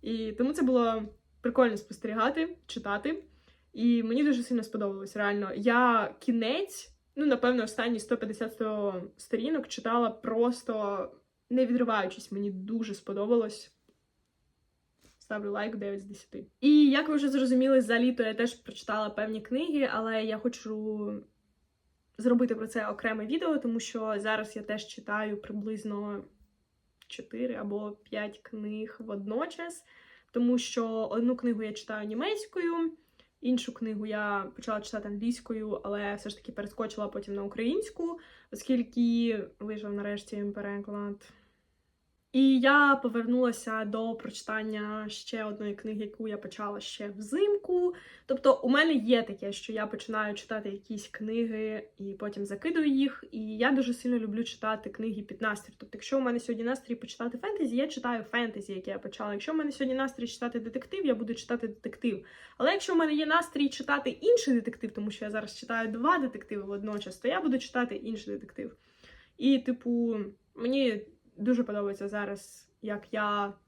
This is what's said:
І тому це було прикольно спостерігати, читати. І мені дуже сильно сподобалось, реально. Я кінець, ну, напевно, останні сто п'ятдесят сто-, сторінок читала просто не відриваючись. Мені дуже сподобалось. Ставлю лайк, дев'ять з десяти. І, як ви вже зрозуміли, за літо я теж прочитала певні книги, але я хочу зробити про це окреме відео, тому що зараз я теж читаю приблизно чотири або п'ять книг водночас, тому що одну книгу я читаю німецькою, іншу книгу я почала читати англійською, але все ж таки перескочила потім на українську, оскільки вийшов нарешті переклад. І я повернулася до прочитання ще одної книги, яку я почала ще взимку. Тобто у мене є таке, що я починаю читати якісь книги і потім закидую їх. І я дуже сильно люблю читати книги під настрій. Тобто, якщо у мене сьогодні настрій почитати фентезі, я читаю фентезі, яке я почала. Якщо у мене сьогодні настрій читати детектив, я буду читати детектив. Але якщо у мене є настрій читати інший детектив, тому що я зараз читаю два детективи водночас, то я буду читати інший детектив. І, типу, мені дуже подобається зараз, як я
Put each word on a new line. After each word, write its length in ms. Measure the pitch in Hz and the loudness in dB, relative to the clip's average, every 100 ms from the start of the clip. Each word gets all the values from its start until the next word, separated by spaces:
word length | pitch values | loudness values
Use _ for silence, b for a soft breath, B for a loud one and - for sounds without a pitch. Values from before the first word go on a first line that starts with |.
І 300 | - 226 220 | -4 -4 -6
тому 220 | 214 254 | 0 0
це 80 | 302 | 2
було 420 | 262 254 233 220 208 - _ _ | 4 6 4 0 -6 -12 _ _
прикольно 360 | 247 247 247 208 | 0 6 4 4
спостерігати, 800 | - - 226 220 233 311 330 349 - | -8 -10 -6 0 2 2 -2 -4 -12
читати. 560 | - 202 202 277 392 - b b b b | -8 -4 -2 -2 -4 -8 b b b b
І 300 | - 233 233 | 0 4 4
мені 200 | 220 240 | 4 4
дуже 200 | 294 247 | 4 4
сильно 200 | 240 240 | 2 -2
сподобалось, 520 | 214 214 202 196 196 208 | -2 -2 -2 -4 -8 -2
реально. 360 | 202 208 196 - | 0 0 -2 2
Я 600 | 214 240 254 226 208 - | 4 6 6 6 2 -2
кінець, 720 | - 233 226 311 392 - - _ _ - | 0 2 2 0 -2 -8 -16 _ _ 0
ну, 100 | 294 | 2
напевно, 380 | 247 247 254 | 4 4 4
останні 360 | 220 - 233 226 | 0 -2 0 0
сто 180 | - 240 | 0 -2
п'ятдесят 360 | 214 214 226 | -2 -4 -6
сто-, 500 | - 220 214 202 185 185 _ | -4 -4 0 -2 -2 -10 _
сторінок 500 | - 233 240 320 - | -4 -2 0 -2 -2
читала 420 | - 233 240 226 | -6 0 2 2
просто 1000 | 220 - 220 240 240 - 220 202 202 180 - _ _ _ | 0 -2 2 2 2 -4 -2 -2 -2 -6 -10 _ _ _
не 160 | 247 247 | 2 4
відриваючись. 680 | 240 233 220 190 - - | 4 4 2 0 -4 -8
Мені 200 | 202 202 | -4 -4
дуже 420 | 190 196 226 214 | -4 -4 -2 -2
сподобалось. 760 | 202 - 202 208 233 214 - - _ _ _ _ _ _ _ _ _ _ _ _ _ _ _ | -6 -6 -4 4 4 2 -4 -16 _ _ _ _ _ _ _ _ _ _ _ _ _ _ _
Ставлю 320 | _ 214 202 | _ -6 -4
лайк, 240 | 202 214 220 | -4 -4 -4
дев'ять 260 | 202 196 | -6 -6
з 40 | 196 | -10
десяти. 400 | 202 - - - _ | -18 -14 -16 -16 _
І, 280 | 277 302 294 | 8 10 10
як 200 | 277 311 | 8 4
ви 60 | 302 | 2
вже 140 | 277 | 4
зрозуміли, 520 | 269 254 254 262 269 | 4 6 6 8 8
за 180 | 226 233 | 6 4
літо 240 | 247 247 | 4 4
я 100 | 220 | 0
теж 200 | 220 240 | 2 0
прочитала 560 | - - - - 214 214 | 0 -16 -12 -4 -2 -2
певні 320 | 214 220 220 | -2 -4 -4
книги, 480 | 214 247 339 294 269 | -2 -2 0 2 2
але 320 | 214 220 220 | 0 0 0
я 140 | 220 214 | 0 0
хочу 760 | 247 240 220 214 214 214 208 208 - _ _ _ _ _ _ _ _ - | -2 -4 -8 -4 -4 -4 -4 -6 -12 _ _ _ _ _ _ _ _ -2
зробити 380 | 233 240 247 220 | 4 4 4 0
про 120 | 220 | -2
це 200 | 233 214 | -4 -4
окреме 380 | 208 233 220 214 | -4 -2 -2 -2
відео, 320 | 311 339 294 | -2 0 0
тому 220 | 240 233 | 0 -2
що 360 | - 233 220 208 | -4 -6 -2 -2
зараз 380 | 208 220 214 220 | 0 -2 -2 -8
я 60 | |
теж 260 | 208 214 - | -6 -6 -6
читаю 540 | - - 208 214 208 | -14 -6 -4 -2 -6
приблизно 840 | - 208 208 214 214 202 208 143 - _ _ _ _ _ _ _ _ | -6 -8 -6 -6 -6 -6 -6 -8 -10 _ _ _ _ _ _ _ _
чотири 480 | - - 226 247 226 | -16 -12 -4 -4 -4
або 360 | 208 202 208 | -4 -6 -6
п'ять 480 | 208 _ 208 208 208 | -12 _ -6 -6 -10
книг 540 | - 220 208 214 220 - | -14 -10 -8 -8 -8 -10
водночас, 840 | 220 202 202 226 330 - 339 339 _ b b b b | -8 -8 -4 -4 -4 -6 -10 -10 _ b b b b
тому 260 | 240 240 247 | 2 4 4
що 300 | - - 226 | 2 -2 -2
одну 480 | 220 220 233 240 247 | -2 -2 2 2 2
книгу 280 | 247 220 | 0 0
я 100 | 214 | -2
читаю 340 | 214 - 214 208 | -8 -8 -8 -4
німецькою, 840 | 220 349 415 - 370 339 339 330 320 b b b _ | -2 -2 -2 -4 -2 0 0 -2 -4 b b b _
іншу 320 | 247 247 247 | 0 2 0
книгу 320 | 240 220 214 214 | -6 -6 -4 -4
я 460 | 214 208 202 196 - | -2 -2 -2 -4 -8
почала 260 | - 214 | -4 -4
читати 260 | 208 220 202 | -4 -8 -6
англійською, 720 | 208 226 240 - 220 214 208 | -2 -2 -2 -4 -6 -4 -4
але 320 | 202 202 202 202 | -4 -4 -4 -4
все 140 | 214 | -8
ж 60 | - | -12
таки 160 | - | -12
перескочила 560 | - 208 - 220 214 208 | -10 -10 -6 -6 -4 -6
потім 280 | 208 202 202 | -6 -6 -6
на 80 | |
українську, 760 | 202 214 233 359 427 - 339 339 B B B | -6 -2 0 0 -2 -4 -6 -6 B B B
оскільки 880 | - - 254 240 - 233 233 233 214 - _ | -14 0 0 0 2 2 4 2 0 -6 _
вийшов 340 | 208 214 214 | -10 -8 -6
нарешті 500 | 202 202 208 202 202 202 202 | -6 -4 -6 -6 -6 -6 -6
переклад. 760 | 202 202 202 202 208 202 - b b b _ _ _ _ _ _ _ 262 | -6 -6 -8 -8 -6 -8 -14 b b b _ _ _ _ _ _ _ 6
І 240 | 269 262 | 8 8
я 360 | 262 285 285 277 | 8 8 8 6
повернулася 880 | 254 226 226 247 247 233 - 220 208 | 4 0 2 4 4 0 -4 -4 -2
до 300 | 220 226 226 | -2 -2 -4
прочитання 880 | - - - 214 220 214 208 214 214 | -8 -10 -6 -4 -4 -4 -4 -6 -8
ще 340 | - - 226 | -10 -8 -6
одної 320 | 214 208 208 202 | -6 -4 -6 -6
книги, 260 | 220 214 | -6 -6
яку 260 | 208 - 220 | -6 -6 -6
я 100 | 208 | -6
почала 420 | - - 208 202 | -10 -8 -8 -6
ще 300 | - - 208 | -10 -10 -10
взимку. 840 | 196 214 311 403 403 - 359 359 349 B B - | -10 -4 2 4 2 2 2 2 -2 B B -4
Тобто 360 | 262 269 269 | 4 6 6
у 60 | 247 | 6
мене 240 | 277 320 | 6 6
є 300 | 285 214 240 | 4 6 4
таке, 280 | 226 196 202 | 4 -6 -8
що 220 | 202 - | -8 -6
я 140 | 220 214 | -4 -4
починаю 460 | 208 - 214 214 | -6 -4 -4 -2
читати 360 | 208 - 220 208 | -6 -6 -6 -6
якісь 380 | 202 _ 208 202 | -10 _ -10 -10
книги 800 | - 214 226 226 220 214 214 214 _ | -8 -4 0 0 -2 -4 -6 -10 _
і 160 | 196 196 | -10 -6
потім 260 | 208 202 196 | -8 -6 -6
закидую 420 | 202 330 339 302 | -4 -2 2 4
їх. 360 | 269 277 - - | 4 2 0 -10
І 260 | 220 214 214 | -8 -6 2
я 140 | 240 | 4
дуже 220 | 269 247 | 4 2
сильно 260 | 240 247 240 | -2 0 0
люблю 240 | 220 208 | 0 -4
читати 460 | 233 - 214 220 214 | -6 -4 -4 -4 -6
книги 320 | 208 226 214 | -6 -6 -6
під 200 | 202 202 | -8 -4
настрій. 320 | 220 208 - - | -4 -4 -8 -20
Тобто, 200 | - 208 | -16 -14
якщо 200 | - 269 | -2 0
у 40 | |
мене 180 | 254 240 | 2 -2
сьогодні 240 | 240 226 | -2 -4
настрій 320 | 226 254 - 233 | -2 -4 -6 -10
почитати 420 | 247 - 240 240 | -8 -6 -6 -4
фентезі, 380 | 403 403 285 240 | -4 -2 0 0
я 120 | 302 | 0
читаю 360 | 277 247 233 | -2 -2 -4
фентезі, 500 | 220 233 233 208 196 | -2 -2 -2 -4 -8
яке 180 | 196 190 | -8 -6
я 80 | 196 | -8
почала. 320 | 202 - 208 | -8 -8 -6
Якщо 220 | 202 - | -4 -2
у 20 | 320 | -2
мене 160 | 294 | -2
сьогодні 240 | 277 254 262 | -2 -2 0
настрій 320 | 269 262 240 | -2 -4 -10
читати 320 | - 240 240 | -6 -6 -4
детектив, 460 | 226 262 - 392 330 | -6 -8 -8 -2 0
я 100 | 226 | 0
буду 180 | 220 | 0
читати 340 | 233 - 240 226 | -6 -4 -4 -4
детектив. 580 | 220 214 - 240 196 B B B B | -8 -12 -4 -2 -2 B B B B
Але 140 | 269 | 2
якщо 220 | 392 - | 2 2
у 40 | 339 | 2
мене 160 | 320 | 4
є 120 | 302 311 | 2 4
настрій 440 | 330 330 277 277 | 2 2 0 0
читати 400 | - 269 285 277 | 0 -2 0 0
інший 440 | - 440 480 294 | 0 6 6 6
детектив, 380 | 240 220 - 220 | 2 2 -6 -8
тому 200 | - 208 | -6 -8
що 140 | - 214 | -6 -6
я 60 | |
зараз 280 | 208 214 - | -6 -6 -12
читаю 320 | - 226 226 | -6 -4 -2
два 260 | 226 269 359 | 0 4 4
детективи 460 | 262 214 - 208 | 2 -4 -8 -8
водночас, 540 | 196 202 208 208 202 185 | -6 -6 -4 -6 -8 -4
то 100 | 240 | 0
я 140 | 359 | 0
буду 180 | 320 254 | 2 0
читати 360 | - 254 247 202 | 0 -2 -2 -2
інший 380 | 220 214 202 | -6 -8 -6
детектив. 420 | 202 202 - - - b b b b b _ | -8 -10 -12 -12 -12 b b b b b _
І, 220 | 254 269 | 4 4
типу, 580 | 254 247 240 240 233 214 202 - _ - | 2 -2 0 2 2 0 -4 -10 _ -4
мені 500 | 233 269 254 208 - _ _ - | 0 2 2 0 -6 _ _ -4
дуже 260 | 208 247 | 2 2
подобається 440 | 240 208 202 196 196 | 2 0 -2 -4 -6
зараз, 600 | 208 202 202 - - _ _ | -4 -4 -6 -12 -20 _ _
як 320 | 214 208 - | -8 -8 -6
я 400 | 214 208 208 202 202 | -2 0 0 -2 -4